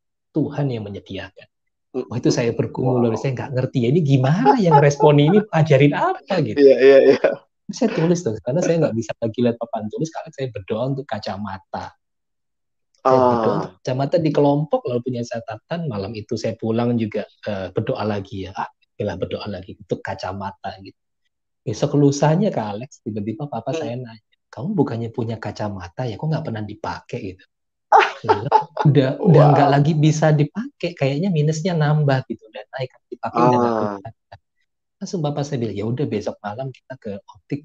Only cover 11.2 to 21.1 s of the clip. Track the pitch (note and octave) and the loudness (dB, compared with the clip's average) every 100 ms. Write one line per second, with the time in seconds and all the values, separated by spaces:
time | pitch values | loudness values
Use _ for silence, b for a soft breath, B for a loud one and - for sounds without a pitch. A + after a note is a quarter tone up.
11.2 | A2 G2 G#2 F#2+ - G2+ F#2 - _ _ | -8 -8 -10 -12 -12 -12 -12 -16 _ _
12.2 | _ _ _ _ _ _ _ _ C3 C3 | _ _ _ _ _ _ _ _ 2 4
13.2 | B2+ A#2+ A2 G#2 - - - B2+ C#3 F3 | 4 2 0 -2 -4 -10 -6 -4 -2 0
14.2 | D#3+ D3+ D3 C#3+ D#3 B3+ A3+ B2 B2 A#2+ | 0 2 2 2 0 -4 -4 -6 -4 -6
15.2 | A#2+ A#2 A#2 A2 - E3+ E3 G#2 G2 A2 | -8 -10 -10 -14 -10 -8 -6 -6 -8 -10
16.2 | G#2 A2+ A#2 G2 A2+ A2+ A#2+ A#2+ A2 G#2+ | -8 -6 -6 -6 -4 -2 0 0 -2 -6
17.2 | G2 _ - G2+ F#2 G#2 A2 B2+ G#2+ G2+ | -10 _ -10 -8 -6 -6 -4 -4 -4 -4
18.2 | G2 G2 F#2+ F#2+ - _ _ - G#2 F#2 | -6 -10 -10 -10 -12 _ _ -8 -6 -6
19.2 | F2+ G2 - G2+ F2+ - - G2+ - F#2 | -8 -8 -10 -12 -14 -20 -10 -8 -8 -10
20.2 | F#2 G2 G2 G2 G2 F#2 F#2+ - _ | -10 -10 -10 -12 -14 -14 -18 -20 _